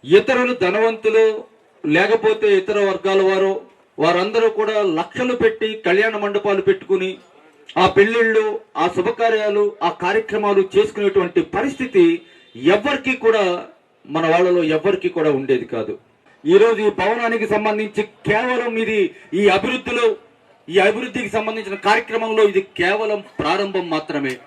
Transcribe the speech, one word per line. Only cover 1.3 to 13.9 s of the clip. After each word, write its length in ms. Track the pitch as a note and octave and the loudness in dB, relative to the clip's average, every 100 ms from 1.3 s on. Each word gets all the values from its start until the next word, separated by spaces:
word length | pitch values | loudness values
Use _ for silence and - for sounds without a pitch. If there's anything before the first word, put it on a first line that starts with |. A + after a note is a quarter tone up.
| G#3+ - _ _ _ D3+ D#3+ | 0 -12 _ _ _ 0 2
లేకపోతే 520 | G3+ A3 G#3+ G#3+ G#3+ F#3+ | 2 2 2 0 2 2
ఇతర 180 | F#3+ G#3 G3 | 2 -2 0
వర్గాల 300 | F#3 F#3+ G3 F#3+ | -2 0 2 2
వారు, 240 | F#3+ F#3+ G3 - _ _ - | 2 0 -2 -8 _ _ -2
వారందరూ 440 | D#3+ F3 G3+ A3+ A3+ G#3 | 0 2 0 0 0 0
కూడా 180 | G#3 G#3+ G3 D#3+ | -2 0 -2 -2
లక్షలు 360 | F3+ - B3+ A#3+ | -6 -4 -4 0
పెట్టి 280 | A3+ A3 A3 G#3+ F3+ | 0 0 -6 -4 0
కళ్యాణ 300 | F#3+ A3 G#3 | 2 0 -2
మండపాలు 380 | G3+ G3+ G#3 G3 G3 | -4 -2 0 0 0
పెట్టుకుని 420 | F#3+ - F#3+ F#3 F#3 - _ _ _ - - | -2 0 -2 -2 -8 -20 _ _ _ -8 0
ఆ 20 | F#3 F#3+ | 2 4
పెళ్లిళ్ళు, 480 | G#3 A#3 A3+ A3 G#3+ G#3 - - | 4 4 2 2 0 -6 -10 -2
ఆ 20 | F3 F#3 | -2 0
శుభకార్యాలు, 680 | F#3 A#3 A3+ A3 G#3+ G#3 G#3 - E3+ | -4 0 0 2 0 0 -2 -2 -4
ఆ 20 | F3+ | -2
కార్యక్రమాలు 580 | F3+ G#3+ A3 G#3+ G#3 G3 F#3+ | -2 -2 -2 -2 2 2 2
చేసుకునేటువంటి 680 | G3 G#3+ G#3 G3+ G3 F3 F3 D#3 G3 | 2 0 0 0 0 0 -2 -2 -4
పరిస్థితి 480 | C4+ C4+ B3+ G3 E3+ E3+ - - _ A#2 C#3 | -4 -4 0 4 4 2 -8 -20 _ -2 0
ఎవ్వరికీ 400 | G#3 C#4 C#4 C4 B3+ | 2 0 -4 -4 0
కూడా, 180 | A3 A3 F#3+ F3 - _ _ | 2 2 0 -2 -8 _ _